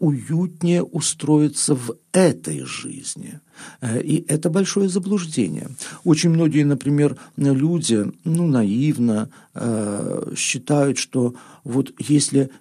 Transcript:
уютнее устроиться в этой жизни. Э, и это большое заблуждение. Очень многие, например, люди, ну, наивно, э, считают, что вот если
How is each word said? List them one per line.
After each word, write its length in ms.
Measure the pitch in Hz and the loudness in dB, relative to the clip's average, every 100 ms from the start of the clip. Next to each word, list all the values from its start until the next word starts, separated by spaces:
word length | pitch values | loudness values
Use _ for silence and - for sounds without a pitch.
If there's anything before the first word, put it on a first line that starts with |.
уютнее 800 | 160 139 107 160 180 - 170 175 | -2 0 -2 -2 -2 -2 0 0
устроиться 920 | 170 151 - - 147 151 151 - - | 0 -4 -6 -4 2 4 2 0 -2
в 220 | 135 120 - _ | -2 -4 -10 _
этой 520 | 185 175 - - 76 | 4 4 2 -6 -8
жизни. 760 | - - - - - - - - _ - - - | -10 -12 -12 -12 -14 -14 -14 -18 _ -20 -20 -10
Э, 200 | 117 117 | -4 -2
и 240 | - 156 - | 0 0 0
это 220 | 151 165 | -2 0
большое 380 | 170 190 202 196 | 0 0 0 0
заблуждение. 800 | 185 185 202 170 151 92 151 127 - - - | 0 0 -2 -2 -2 -2 -4 -10 -14 -16 -2
Очень 260 | 175 156 175 | 2 4 4
многие, 340 | 160 165 151 | 4 4 4
например, 520 | 143 143 143 147 147 127 - - | 2 0 0 2 2 0 -10 -2
люди, 720 | 139 131 156 175 160 110 101 - | 2 2 2 0 2 0 0 -6
ну, 220 | 165 165 175 | -2 0 2
наивно, 840 | 127 104 110 151 123 120 107 113 - _ | 2 2 2 0 2 2 0 -4 -12 _
э, 760 | - 117 110 104 101 - - - - | -6 -4 -2 -4 -4 -4 -6 -6 -6
считают, 640 | - - - 147 139 - | -6 -4 0 2 2 0
что 360 | - 131 123 123 - - | -4 -2 -2 -4 -16 -18
вот 280 | - 123 131 - | -4 -2 -2 -6
если 520 | - 147 - 139 135 - | 2 2 4 0 0 -4